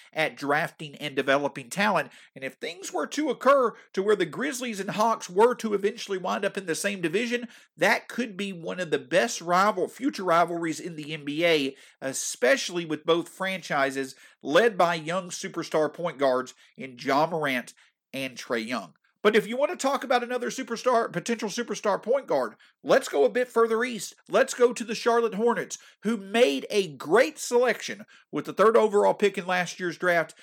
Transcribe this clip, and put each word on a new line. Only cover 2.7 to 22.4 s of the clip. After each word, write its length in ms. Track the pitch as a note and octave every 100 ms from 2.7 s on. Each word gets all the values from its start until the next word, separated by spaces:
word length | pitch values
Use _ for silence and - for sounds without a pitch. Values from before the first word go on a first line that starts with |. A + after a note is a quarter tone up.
| F4+ F#4
were 120 | F4 C#4+
to 200 | - D4+
occur 460 | A3+ B3 C#4 A#3+ - -
to 100 | -
where 140 | G3 G#3
the 80 |
Grizzlies 560 | E3+ C#3 B3 B3 B3 G3+
and 100 | G3
Hawks 380 | G3 A3+ A3 -
were 260 | F3+ A#3 A#3+
to 180 | A3
eventually 420 | G3+ G3 A#3 - F#3+
wind 300 | F3+ G#3 G3
up 100 | G3
in 80 |
the 100 | F#3+
same 280 | D#3 G3+ G3+
division, 440 | E3 F#3 A#3+ A#3+ A#3+ - _ -
that 320 | F#3 - -
could 300 | - A#3+ F#3
be 160 | G3+
one 260 | F3+ E3 F3+
of 100 | F3
the 80 | C#3+
best 440 | B2+ E3+ A#3 -
rival, 440 | E3+ F3 G3+ F#3+ C#3
future 380 | - C4+ D4+
rivalries 560 | F#3 E3 E3+ E3+ E3 D3+
in 160 | F3+ D#3
the 160 | D3
N 140 | D#3 C#3+
B 180 | D3
A, 320 | E3+ D#3 C3+ - - -
especially 840 | C3+ C3 - - B3 C4+ - F3 E3
with 180 | D3+
both 240 | E3 E3+ E3
franchises 840 | - F#3+ F#3+ - D3+ C3+ C3+ C3 - - _
led 360 | B2+ D#3+ A3+ F#3
by 160 | E3+
young 340 | E3+ D3+ E3+ -
superstar 640 | - F#3+ E3 D#3 D#3+ D3+
point 240 | - E3+ C#3+
guards 380 | C3+ B2+ B2+ - _ -
in 180 | C3 A#2+
Ja 280 | C3 C#3 D#3+
Morant 480 | E3+ D3 B2+ - - _ _ _
and 220 | C3+ C3 B2
Trae 300 | - A#2+ A2+
Young. 280 | A#2+ F2+ _ _ _
But 120 | G#3+
if 140 | G#3+ F#3
you 80 | A#3+
want 160 | D4+
to 40 | F4
talk 280 | C4+ C#4
about 180 | B3 B3
another 280 | A#3 B3 A#3+
superstar, 640 | - B3 A#3 B3 A#3 A3+
potential 360 | E3 E3+ A#3 A3
superstar 520 | A#3 A3+ G#3+ G#3+ F#3+
point 280 | G#3+ C4+ B3+
guard, 260 | D3